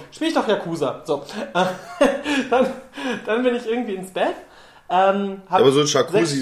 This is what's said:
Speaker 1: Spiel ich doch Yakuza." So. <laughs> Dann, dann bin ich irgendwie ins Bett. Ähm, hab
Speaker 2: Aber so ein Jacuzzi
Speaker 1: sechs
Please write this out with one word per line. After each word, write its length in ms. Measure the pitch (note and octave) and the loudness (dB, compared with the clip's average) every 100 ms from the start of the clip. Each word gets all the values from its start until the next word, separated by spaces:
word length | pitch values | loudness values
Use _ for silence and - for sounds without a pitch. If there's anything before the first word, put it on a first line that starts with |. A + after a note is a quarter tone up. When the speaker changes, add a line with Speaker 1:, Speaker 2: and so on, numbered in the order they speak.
| - | -14
Speaker 1:
Spiel 160 | - D#4+ | -6 -2
ich 60 | |
doch 140 | D4 A3+ | 0 0
Yakuza." 540 | F#3+ F3 D#3+ C3+ A#2 | 0 -2 -2 -2 -4
So. 180 | - C#3+ - G#3 | -4 -4 -4 -10
<laughs> 1120 | - F3 F#3 - - - C#4 C4+ D4 C#4 A#3 | -4 0 0 -2 -10 0 2 2 -2 -2 2
Dann, 160 | A#3+ - - - C#4 C4+ A3 | 2 2 -2 -12 -10 -6 -6
dann 180 | - A3+ | -2 0
bin 100 | B3+ | 0
ich 140 | A#3+ A3+ | 0 -2
irgendwie 260 | A#3 A3 | -4 -4
ins 160 | F#3+ F#3 | -6 -8
Bett. 240 | E3+ B3 F#4 - - - - - | -4 -2 -4 -12 -20 -20 -20 -2
Ähm, 520 | F3+ G3 G3 G3 G3 - | 2 4 2 -2 -8 -2
hab 100 | F3+ | 4
Speaker 2:
Aber 100 | C3+ | 6
so 100 | C3+ | 4
ein 60 | D3 | 4
Jacuzzi 380 | C#3 B2 F#3+ | 2 2 2
Speaker 1:
sechs 80 | D#3+ C#3 | 2 0